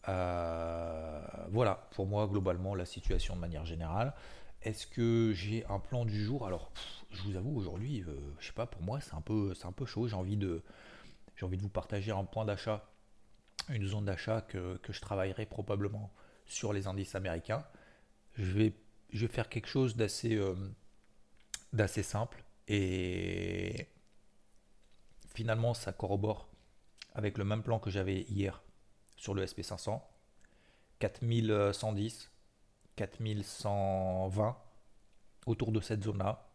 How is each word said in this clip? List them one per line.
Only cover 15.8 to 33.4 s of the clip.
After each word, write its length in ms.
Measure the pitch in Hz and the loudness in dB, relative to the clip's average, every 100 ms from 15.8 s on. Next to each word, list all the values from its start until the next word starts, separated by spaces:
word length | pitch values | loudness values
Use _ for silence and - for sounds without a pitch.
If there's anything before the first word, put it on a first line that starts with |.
| 101 107 104 - - - - | 2 -2 -8 -12 -20 -20 -10
sur 260 | - 110 | -4 0
les 140 | 101 98 | 0 0
indices 280 | 98 95 | -2 -2
américains. 520 | 95 95 82 - 117 - - - - _ _ - | -2 0 -2 0 -2 -2 -18 -20 -20 _ _ -14
Je 180 | - 92 | -2 2
vais, 200 | 101 110 - - - - | 6 6 4 -16 -20 -8
je 140 | 107 113 | -2 0
vais 60 | |
faire 180 | - 110 | 0 -2
quelque 180 | 113 - | -4 0
chose 280 | 135 127 113 | 4 4 4
d'assez, 380 | 107 - 117 | 2 2 2
euh, 200 | 110 98 92 98 - - - - - - - - - - | 4 4 0 -4 -10 -16 -20 -20 -20 -20 -20 -12 -12 -2
d'assez 280 | 107 101 - | 2 4 2
simple 400 | 95 104 117 - - - - | 0 0 -2 -6 -18 -20 2
et 1200 | 104 92 92 90 90 90 90 92 92 92 - - - - - - - - - _ - - - - - - | 4 4 2 0 0 -2 -2 -2 -2 -2 -4 -8 -14 -20 -20 -20 -20 -20 -20 _ -20 -20 -20 -20 -20 -12
finalement, 400 | - 110 110 117 | -4 0 4 4
ça 180 | 117 - | 2 -4
corrobore 560 | - 95 101 107 104 - - - - - - - | -4 0 2 2 -2 -6 -18 -20 -20 -20 -20 -8
avec 220 | - 104 101 | -2 0 2
le 80 | |
même 180 | 101 110 | 0 0
plan 160 | 107 113 | 2 0
que 120 | 104 | 2
j'avais 320 | 95 95 95 | 0 2 0
hier 400 | - 101 98 - - - - - _ - | 0 0 0 -2 -16 -20 -20 -20 _ -12
sur 180 | - | -4
le 80 | 98 | -2
S 100 | 95 | -2
P 100 | - | -4
cinq 160 | - - | -8 -6
cents. 320 | - 117 - - _ - - - - _ _ - | -4 -4 -8 -20 _ -20 -20 -20 -20 _ _ -2
Quatre 220 | 104 - | -2 0
mille 500 | 117 117 110 104 101 | 4 6 6 6 6
cent 180 | 101 110 | 4 0
dix, 380 | 101 110 - - - _ _ _ _ - - | 0 -2 -4 -16 -20 _ _ _ _ -16 -6
quatre 240 | 101 - | -6 -2
mille 240 | 113 104 | -2 -2